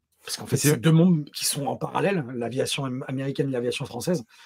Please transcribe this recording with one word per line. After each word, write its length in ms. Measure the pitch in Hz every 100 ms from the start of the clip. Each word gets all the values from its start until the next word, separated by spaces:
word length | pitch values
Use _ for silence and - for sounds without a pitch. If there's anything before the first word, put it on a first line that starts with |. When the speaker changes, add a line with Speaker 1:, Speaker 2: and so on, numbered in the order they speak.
| _ _
Speaker 1:
Parce 100 | -
qu'en 80 | -
Speaker 2:
Mais 60 | -
Speaker 1:
fait, 80 | 120
Speaker 2:
c'est 120 | 143
Speaker 1:
c'est 100 | 135
deux 100 | 160
mondes 380 | 160 180 160 147
qui 120 | -
sont 220 | - 143 131
en 100 | 120
parallèle, 480 | 147 - 190 190 120
l'aviation 480 | 127 117 131 123 -
am-, 220 | 135 127 143
américaine 400 | 135 135 131 143
et 60 |
l'aviation 320 | 127 123 -
française, 400 | 127 120 117 170 110 _